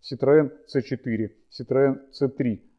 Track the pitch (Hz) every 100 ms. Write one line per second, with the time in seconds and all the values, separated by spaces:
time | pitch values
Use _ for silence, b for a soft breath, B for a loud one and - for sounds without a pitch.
0 | - 127 135 151 143 - _ 139 123 131
1 | 127 113 107 _ _ - 123 131 139 135
2 | - - 139 - 127 104 _